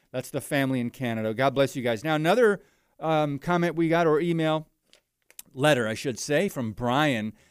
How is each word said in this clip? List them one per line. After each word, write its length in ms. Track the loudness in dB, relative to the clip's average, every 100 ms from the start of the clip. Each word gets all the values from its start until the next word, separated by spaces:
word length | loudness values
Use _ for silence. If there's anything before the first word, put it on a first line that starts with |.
| _
That's 160 | -10 -8
the 140 | -8
family 360 | -4 -2 0 -2
in 120 | -4
Canada. 420 | -6 -6 -4 -2
God 220 | 0 0
bless 200 | 2 0
you 60 | 0
guys. 240 | -4 -2
Now, 120 | -2 0
another, 440 | 2 6 4 4 -4 _ _ _
um, 380 | -2 0 0 -2
comment 380 | -2 0 0 0
we 120 | 2
got, 180 | 2 4
or 140 | 2
email, 480 | 2 0 0 -2 -6 _ _ _ _ _ _ -20 -16
letter, 340 | 0 2 2 0
I 60 |
should 240 | -4 -6 -6
say, 320 | -2 0 0
from 220 | -4 -6
Brian, 600 | -4 0 2 2 0 -4 -10 _